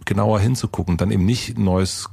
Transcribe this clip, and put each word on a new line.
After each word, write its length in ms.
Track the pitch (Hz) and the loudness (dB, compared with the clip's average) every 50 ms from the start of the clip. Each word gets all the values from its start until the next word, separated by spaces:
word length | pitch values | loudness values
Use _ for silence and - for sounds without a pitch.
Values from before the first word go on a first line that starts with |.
| - | -2
genauer 340 | - 101 98 101 110 110 104 | -2 0 2 2 2 2 2
hinzugucken. 560 | 98 117 131 131 - - - - 92 - 87 | 2 2 0 0 -2 -4 -4 -4 -2 0 0
Dann 160 | 82 90 98 | 0 0 0
eben 140 | 107 98 87 | 2 2 2
nicht 320 | 101 123 117 - - 113 110 | 2 2 0 -2 -6 -4 -2
neues, 500 | 107 95 90 92 95 92 - - - - | 0 2 2 2 0 0 -4 -6 -10 -12